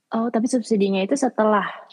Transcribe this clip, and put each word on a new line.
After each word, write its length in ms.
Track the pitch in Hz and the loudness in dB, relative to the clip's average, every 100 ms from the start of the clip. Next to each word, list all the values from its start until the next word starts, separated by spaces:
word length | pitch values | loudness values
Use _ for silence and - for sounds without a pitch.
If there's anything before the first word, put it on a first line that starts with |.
| _ | _
Oh, 160 | 226 233 | -4 -2
tapi 160 | 233 233 | 0 0
subsidinya 480 | 254 214 220 196 190 190 | -2 0 0 2 0 0
itu 80 | 277 | 0
setelah, 480 | 254 - 214 208 190 - - | -2 0 2 2 0 -10 -20